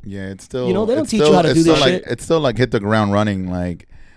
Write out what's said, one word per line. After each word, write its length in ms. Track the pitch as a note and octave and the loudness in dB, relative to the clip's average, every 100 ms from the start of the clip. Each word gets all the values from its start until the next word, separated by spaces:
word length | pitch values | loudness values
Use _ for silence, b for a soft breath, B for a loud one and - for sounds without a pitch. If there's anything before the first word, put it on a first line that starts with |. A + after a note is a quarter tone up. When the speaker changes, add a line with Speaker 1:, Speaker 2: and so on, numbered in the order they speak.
| G2+ | -14
Speaker 1:
Yeah, 240 | G2 F#2+ | -12 -12
it's 160 | F#2+ - | -12 -10
still, 220 | B2+ B2+ | -6 -2
Speaker 2:
You 40 | |
know, 120 | F#3+ A3 | 0 0
they 100 | C#4+ | -2
don't 80 | |
Speaker 1:
it's 80 | D4+ | -2
Speaker 2:
teach 80 | A3 | 2
you 60 | D3+ | 4
Speaker 1:
still, 100 | F3+ | 4
Speaker 2:
how 60 | |
to 80 | D#3 | 4
Speaker 1:
it's 60 | D#3 | 4
Speaker 2:
do 60 | |
Speaker 1:
still 120 | E3 | 4
Speaker 2:
this 80 | D3+ | 4
Speaker 1:
like, 100 | C3+ | 2
Speaker 2:
shit. 120 | F3+ - | 0 -4
Speaker 1:
it's 160 | A#2+ | -8
still 160 | - E3 | -2 0
like 180 | C#3 A2 | 0 0
hit 140 | B2 | 0
the 80 | A#2 | 0
ground 320 | G2+ A2 G2+ | 0 0 2
running. 400 | G2+ G#2+ F#2+ F#2 | 0 0 -4 -6
Like, 380 | F2+ F2+ E2 - b b | -6 -6 -8 -16 b b